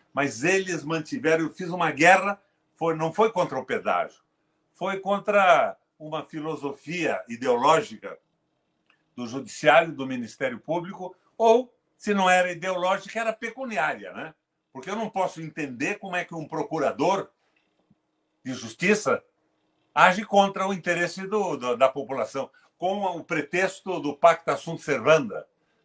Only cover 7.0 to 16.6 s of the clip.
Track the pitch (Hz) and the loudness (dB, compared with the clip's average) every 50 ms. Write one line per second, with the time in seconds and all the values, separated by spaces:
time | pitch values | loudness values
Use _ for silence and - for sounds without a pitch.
7 | 156 123 101 92 - 117 117 117 131 127 120 120 131 147 160 147 - - 110 101 | -2 -2 -2 -4 -6 -10 -10 -4 0 2 2 4 6 6 4 4 2 -2 -10 -14
8 | - 92 82 - _ _ _ _ _ _ _ _ _ _ _ _ _ _ _ _ | -14 -14 -14 -16 _ _ _ _ _ _ _ _ _ _ _ _ _ _ _ _
9 | _ _ - 123 120 110 123 139 123 104 - - 156 151 147 165 170 170 143 131 | _ _ -14 -12 -10 -8 -8 -8 -10 -10 -8 0 4 6 8 8 6 4 -2 -8
10 | 135 131 127 123 117 110 - - 139 127 120 104 - - 170 175 170 185 190 - | -6 -6 -6 -8 -8 -10 -8 -6 -6 -6 -6 -6 -6 -4 -4 -4 -4 -8 -12 -12
11 | 180 180 - _ _ _ _ - 220 233 220 254 254 - _ _ _ _ _ _ | -12 -14 -14 _ _ _ _ 2 6 6 6 6 4 -2 _ _ _ _ _ _
12 | - 208 202 196 185 180 180 185 180 180 175 165 180 190 185 175 180 185 196 190 | -4 -2 0 2 4 6 6 6 4 2 -2 -4 -4 -4 -2 0 0 0 0 -2
13 | 196 196 - 226 233 220 220 - 233 226 220 262 269 240 214 175 156 151 123 104 | -4 -8 -6 -4 -4 -4 -4 -6 -6 -10 -10 -10 -10 -6 -4 -2 -2 -2 -2 -6
14 | 95 90 98 110 147 160 - _ _ _ _ _ _ _ - 127 131 185 208 226 | -10 -14 -12 -12 -12 -14 -16 _ _ _ _ _ _ _ -18 -14 -10 -8 -6 -6
15 | 220 - - 190 185 175 - 165 160 156 - 160 147 131 123 110 147 185 208 - | -6 -4 -4 -2 -2 -2 -4 -6 -12 -10 -8 -8 -8 -8 -6 -6 -4 -4 -6 -6
16 | 196 190 180 180 170 - 165 165 147 - 160 160 | -8 -6 -6 -6 -6 -6 -10 -12 -10 -8 -6 -6